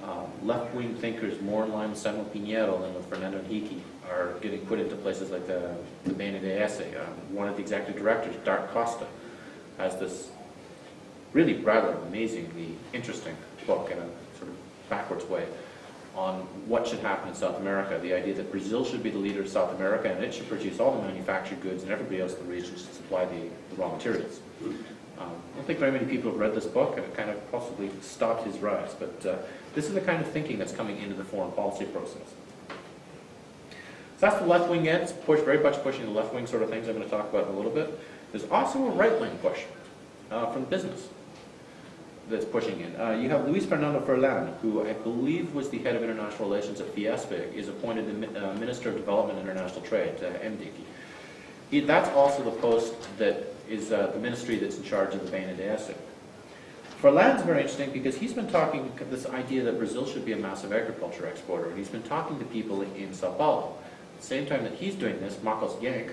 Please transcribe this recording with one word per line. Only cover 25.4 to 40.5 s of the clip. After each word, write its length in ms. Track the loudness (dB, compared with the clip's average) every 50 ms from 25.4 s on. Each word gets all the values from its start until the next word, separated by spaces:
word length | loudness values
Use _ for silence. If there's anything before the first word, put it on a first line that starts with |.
| -12 -12 -10 -10
don't 100 | -2 -2
think 100 | 0 4
very 140 | 4 4
many 140 | 4 4 0
people 260 | 0 0 0 0 0
have 80 | 2 2
read 160 | 2 2 2
this 100 | 2 -2
book, 320 | 2 4 4 4 4 2 -2
and 80 | -4
it 100 | -4 -4
kind 140 | -4 -2 -2
of 220 | -2 -4 -6 -4
possibly 400 | -4 -4 -4 -4 -4 -4 -4 -4 -4 -6
stopped 460 | -10 -12 -2 2 2 2 4 2 0 -2
his 100 | -4 -2
rise, 380 | 0 2 2 2 0 -2 -6 -6
but, 260 | -6 -6 -6 -4 -2 0
uh, 80 | 0 0 -2 -8 -10 -12 -12 -4 -2
this 100 | -2 -2
is 80 | 2 0
the 80 | 0
kind 180 | 2 2 2 2
of 80 | 2 0
thinking 260 | -2 -2 -2 0 -2 -2
that's 140 | -2 -4
coming 260 | -2 -4 -4 -4 -4 -4
into 160 | -4 -6 -4
the 100 | -6 -6
foreign 280 | -6 -2 -2 -2 -2
policy 340 | 0 0 0 0 0 -2 -4
process. 380 | -4 -4 -4 -6 -6 -8 -10 -12 -14 -16 -16 -16 -16 -16 -18 -14 -12
So 60 | -12 -12 -12 -14 -16 -18 -16 -16 -16 -16 -16 -16 -18 -18 -18 -18 -18 -18 -18 -16 -16 -16 -16 -16 -16 -16 -16 -16 0 6
that's 220 | 6 6 6 6
the 80 | 6 6
left 240 | 8 8 8 6
wing 160 | 4 4 6 6
end. 160 | 4 4 4
It's 80 | 0
push, 300 | -4 -6 6 6 8 8
very 180 | 8 6 6 8
much 240 | 8 6 6 6 0
pushing 220 | 0 0 0 -2
the 60 | 0
left 220 | 2 2 0 2 0
wing 140 | -4 -4 0
sort 160 | 2 2 2
of 80 | 2
things 160 | 0 -2 -2 -2
I'm 100 | -2 -2
gonna 100 | -2 0
talk 220 | 0 0 0 2
about 180 | 4 2 4 4
in 60 | 2
a 20 |
little 160 | 0 0 2
bit. 280 | 2 2 0 0 -4 -8 -10 -14 -14 -16 -16 -8
There's 180 | -6 -6 -2 4
also 380 | 4 4 4 6 2 2 2 2
a 20 |
right 300 | 6 6 6 8 8 6
wing 160 | 2 0 -2 0 0
push, 160 | 0 0 0 -6 -8 -10 -14 -16 -16 -16 -18 -18 -18 -18 -18 -12 -4
uh, 200 | -2 0 0 0